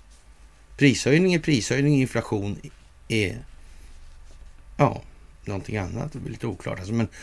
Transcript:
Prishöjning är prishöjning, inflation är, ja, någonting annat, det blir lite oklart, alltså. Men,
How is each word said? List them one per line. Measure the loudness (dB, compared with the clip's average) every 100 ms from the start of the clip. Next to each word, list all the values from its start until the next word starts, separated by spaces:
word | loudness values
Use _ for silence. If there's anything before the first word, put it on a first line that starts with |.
| -20 -20 -20 -20 -20 -20 -20 4
Prishöjning | 6 6 4 6 6
är | 2
prishöjning, | 2 2 2 2 4 4
inflation | 4 0 -2 -2 -2 -6 -10 -20 -20 -20 -2
är, | 0 0 -2 -12 -18 -20 -18 -18 -18 -18 -18 -18 -18 -18 -20 -12 2
ja, | 2 2 -10 -20 -20 -14 -8
någonting | -8 -4 -4
annat, | -4 -6 -8
det | -8
blir | -10
lite | -6 -6
oklart, | -6 -8 -8
alltså. | -2
Men, | -2 -2 -4